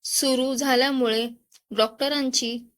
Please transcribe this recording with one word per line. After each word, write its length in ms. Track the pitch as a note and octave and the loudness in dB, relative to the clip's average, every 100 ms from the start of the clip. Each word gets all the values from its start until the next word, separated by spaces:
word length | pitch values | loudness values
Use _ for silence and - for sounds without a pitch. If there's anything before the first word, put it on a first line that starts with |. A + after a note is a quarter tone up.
सुरू 520 | - - C#4 C4 C4 B3+ | -4 -2 0 2 0 0
झाल्यामुळे 720 | C#4 B3 C4+ C4+ A#3+ A3 A#3+ A#3+ _ _ _ | 2 2 2 2 0 0 -2 -8 _ _ _
डॉक्टरांची 840 | G#3 A3 A3 C#4 D4 C4 B3+ A#3 A#3+ A#3+ | 0 0 0 -2 0 -2 -2 -4 -6 -10